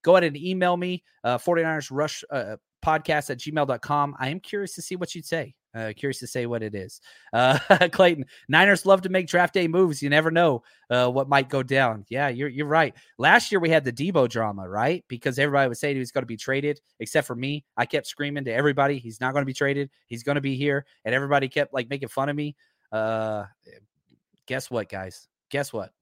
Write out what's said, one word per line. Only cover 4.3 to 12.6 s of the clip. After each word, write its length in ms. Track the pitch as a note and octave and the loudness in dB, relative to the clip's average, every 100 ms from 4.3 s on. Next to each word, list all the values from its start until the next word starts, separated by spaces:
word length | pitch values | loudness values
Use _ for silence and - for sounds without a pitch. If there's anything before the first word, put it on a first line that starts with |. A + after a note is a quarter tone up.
| F3+ | -6
curious 340 | - G#3 F#3+ - | -8 -8 -6 -10
to 60 | |
see 160 | - F3+ | -10 -8
what 180 | F3 F3 | -8 -10
you'd 100 | - | -6
say. 300 | E3 C#3 _ _ | -6 -6 _ _
Uh, 200 | A2+ A2 G#2 | -10 -8 -6
curious 240 | C#3 C3 | -6 -6
to 80 | A#2+ | -6
say 180 | C3 A#2+ | -6 -4
what 160 | A#2+ | -4
it 140 | G#2+ G#2 | -6 -8
is. 240 | F#2 - - - - | -12 -16 -20 -20 -4
Uh, 260 | A2+ B2+ C#3+ - | 2 4 2 4
<laughs> 180 | F#3+ F3+ | 4 4
Clayton, 320 | - F3+ D#3+ B2+ - - | 6 4 4 -6 -14 2
Niners 360 | D#3 G3 G3 F#3+ | 6 6 4 6
love 180 | F#3+ | 4
to 60 | F#3 | 4
make 160 | F#3+ F3 | -2 2
draft 280 | F3 F3 | 2 2
day 160 | G3 E3+ | 2 0
moves. 340 | E3+ F3+ C#3+ | 4 2 2
You 60 | C#3+ | 2
never 220 | D3 D#3+ | 2 4
know, 320 | E3 E3+ A#2+ _ _ _ | 4 4 2 _ _ _
uh, 180 | B2 B2 | 2 2
what 220 | B2+ C3+ | 0 2
might 180 | C#3 C3 | 2 2
go 160 | C#3 | -4
down. 400 | B2+ C3+ B2+ A2 G2+ | 0 2 2 -2 -6
Yeah, 180 | B2+ C#3+ | -4 -4
you're, 220 | A#2+ C#3+ | -4 -6
you're 180 | B2+ | -4